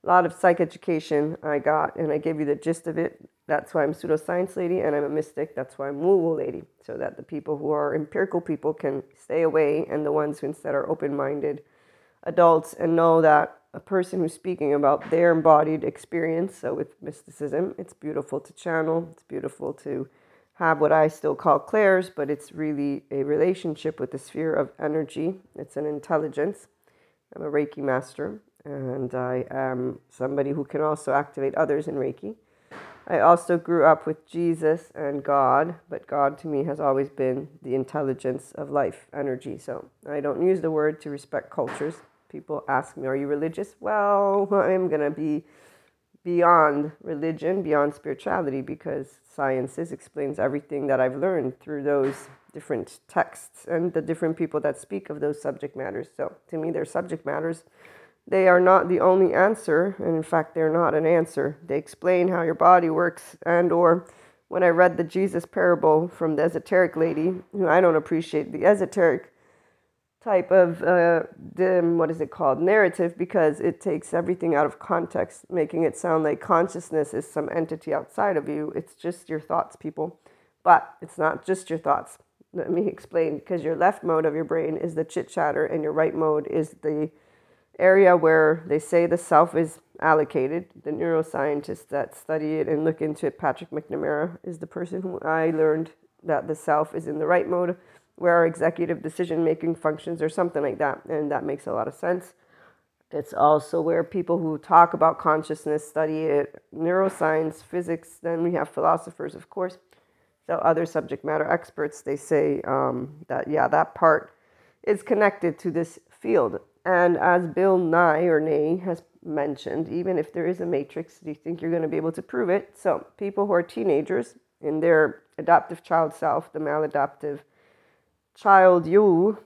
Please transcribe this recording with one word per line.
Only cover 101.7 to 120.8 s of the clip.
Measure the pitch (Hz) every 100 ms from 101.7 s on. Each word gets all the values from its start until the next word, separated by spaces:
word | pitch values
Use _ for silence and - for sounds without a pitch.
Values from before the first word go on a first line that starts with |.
lot | 113 113
of |
sense. | - 175 180 175 _ _ _ _ _ _ _ _
It's | 151 143
also | - 147 151 147 170
where | 160 165
people | 165 190 175 175
who | 160 151
talk | - 170 170
about | 170 160 160
consciousness | 165 156 156 156 151 151 151
study | 156 156 156
it, | 160 143 143 - _
neuroscience, | 151 165 185 190 190 160 156 160 151
physics. | - 180 175 165 - -
Then | 170 165
we | 170
have | 170 143
philosophers, | - 160 170 180 - 151
of | - -
course. | - 185 185 _ _ _ _ _ _ -
So |
other | 165 160 165 165
subject | 160 147 139
matter | 160 156
experts, | 151 170 - - 151 -
they | -
say, | 143 - 151 147 139
um, | - 135 131 123 143 151 -
that, | 127 -
yeah, | 151 123
that | 151 160
part | - 165 156 - _ _ _ _ _
is | - 208
connected | - 208 208 202 175 151
to | 180
this | 160 165 - _
field. | _ - 208 117 87 _ _
And | 175 180 175 175
as | 170 175
Bill | 170 170 196 185
Nye, | 170 165 170 151
or | 175 156
Nye, | 156 151 151 180
has | 185 170 _ _
mentioned, | 170 151 147 135 - 151 160
even | 165 185 180
if | 156
there | 175 165
is | 180
a |
matrix, | 175 143